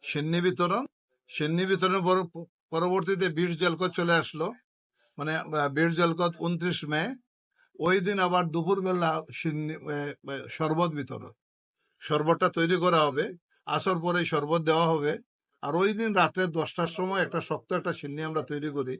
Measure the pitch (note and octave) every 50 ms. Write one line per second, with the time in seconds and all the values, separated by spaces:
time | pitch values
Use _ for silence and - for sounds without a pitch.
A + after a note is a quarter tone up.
0 | _ - - D3 D3 D#3 E3 F3 F3 F#3 F3+ F3+ F3 F3 F3+ A3+ C4+ - _ _
1 | _ _ _ _ _ _ - - D#3+ D3+ E3 E3+ F#3 F#3+ G3 F3+ F3 F#3+ F#3 G3
2 | F3+ F3 F#3 F#3 F#3 E3+ _ E3 E3+ - _ _ _ _ - D#3+ E3+ F3+ F#3 F#3+
3 | F#3 E3 G3 F3 F#3+ F3+ D#3 D3+ F3 F3+ E3+ D3+ E3+ F3+ E3 D#3+ F#3 F3+ F3 -
4 | F3 E3+ E3+ E3 D3+ - - D3+ D#3 F#3 A#3+ - _ _ _ _ _ _ _ _
5 | _ _ _ - C#3+ D#3 D#3 D#3+ D3 D3+ D#3 D3+ C#3+ C#3+ C3+ C#3 E3 E3+ E3+ D#3+
6 | F3 E3+ E3 E3 F3 F3 E3+ - E3+ E3+ F3 E3+ E3+ F3+ E3 - - D3 D3+ D3+
7 | E3 A3 C4+ C4 _ _ _ _ _ _ _ _ _ _ _ - D3 E3 F#3 G3+
8 | F3+ F3+ G#3 G3 F#3 F3+ F3 F3+ F3 E3 D3 E3+ D#3+ E3 G3 F#3+ F#3 F#3 F#3 F3+
9 | F3 D#3+ D#3 D#3+ D#3+ - A#2+ - - E3 D3 D3+ D#3 D3+ D#3 D#3 - D3 D3 D3
10 | C#3+ C#3+ C3+ _ _ C3+ C#3 C3+ A#2 - - - D#3+ D#3 D#3 D#3+ F3 F3 D#3 D3
11 | C3+ - B2+ A2 G#2 G2+ G#2 _ _ _ _ _ _ _ _ _ _ _ _ _
12 | - - D#3 D3+ D3+ D#3 E3 D#3+ F#3+ F3+ E3+ E3+ E3+ E3 F3+ F3 E3 F3+ F3 D#3+
13 | D3+ D3 C3 C3+ E3+ A#3+ F3+ E3+ _ _ _ _ _ - D3 D#3 D#3 G3+ F#3 E3+
14 | D#3+ F3 F3 F3 E3+ D#3+ E3 D3+ C#3+ D3 D#3+ E3+ D#3+ D#3 D#3+ D#3+ E3+ D#3+ E3 D#3
15 | C#3+ D3 D#3+ - - _ _ _ _ _ _ _ - C#3+ D3 E3+ F#3 G#3 A3 G3+
16 | A3+ A3+ G#3 F#3+ F3 D#3 - - F#3 F3+ D3+ E3 D3+ D3 - - E3+ E3+ - -
17 | F#3 F#3 F#3+ F#3+ F3 - - E3+ D#3 - D#3+ D3 - _ F#3 F3 - F3 E3 -
18 | - C#3+ C#3+ D3 D#3 D#3+ D#3+ D#3 D3 - D3+ D3 C#3+ D#3 C#3+ C#3+ C3+ B2+ C3 C3